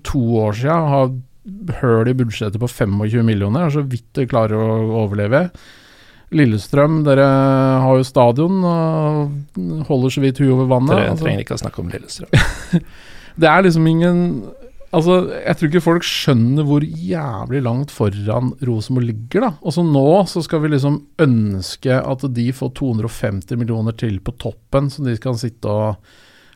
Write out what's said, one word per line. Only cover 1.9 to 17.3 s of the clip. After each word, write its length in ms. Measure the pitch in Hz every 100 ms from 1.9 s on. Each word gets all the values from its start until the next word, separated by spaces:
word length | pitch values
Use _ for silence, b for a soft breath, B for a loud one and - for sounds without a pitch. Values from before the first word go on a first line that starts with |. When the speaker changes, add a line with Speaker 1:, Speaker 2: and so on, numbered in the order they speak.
| 113 117
Speaker 1:
i 40 |
budsjettet 460 | 127 120 - 107 107
på 100 | 120
femogtjue 540 | - 107 101 107 120 113
millioner, 400 | 104 98 127 165
er 60 |
så 100 | 147 139
vidt 160 | 120 -
det 160 | - 127
klarer 240 | 120 110
å 540 | 107 110 110 110 113 104
overleve. 420 | 104 104 143 175 b b b b b b b b
Lillestrøm, 680 | 156 131 107 - 139 147 160
dere 220 | 147 135 139 135 135 135 135 131
har 140 | 131 131
jo 60 | 131
stadion, 540 | 143 120 123 170 190
og 1200 | 180 170 160 160 151 151 143 143 143 - 180 156 147
holder 220 | 135 131
så 80 | 135
vidt 160 | 135 131
huet 140 | 135
over 140 | 127 131
vannet, 240 | 127 135
Speaker 2:
Dere 160 | 180 113 -
Speaker 1:
altså. 100 | 143
Speaker 2:
trenger 160 | 101
ikke 140 | - -
å 60 |
snakke 160 | - -
om 80 | 87
Lillestrøm. 920 | - - - - 156 - - - 170
Speaker 1:
<laughs> 560 | - - - - - -
Det 80 | 160
er 140 | 170
liksom 240 | 190 165 160
ingen, 300 | 165 175 175 175 143 101 - - - -
altså, 220 | 165 165 180 180
jeg 260 | - - 156
tror 120 | 147
ikke 100 | 170
folk 240 | 165 170 -
skjønner 640 | - - 123 120 143 147
hvor 180 | 147 160
jævlig 800 | 160 180 175 147